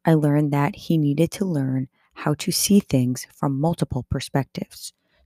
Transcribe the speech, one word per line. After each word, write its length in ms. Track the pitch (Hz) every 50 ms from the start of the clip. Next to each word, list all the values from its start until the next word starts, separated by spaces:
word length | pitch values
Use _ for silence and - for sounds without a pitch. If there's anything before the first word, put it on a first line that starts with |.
| -
I 80 | 170 160
learned 400 | 156 147 147 143 151 151 143 143
that 240 | 143 143 143 -
he 200 | - - - 170
needed 320 | 160 147 143 143 151 165 160
to 120 | - - 202
learn 460 | 185 165 143 135 131 131 131 131 - _ _ _ _ _ -
how 120 | - 151 147
to 180 | - - -
see 280 | - - - - 202 208
things 480 | - - - 127 123 123 127 - - -
from 300 | _ - 151 143 135 135
multiple 420 | 147 170 170 - 156 - - 131 - -
perspectives. 840 | - 135 - - - 139 135 _ - - - - - - - - _ _ _ _ _ _ _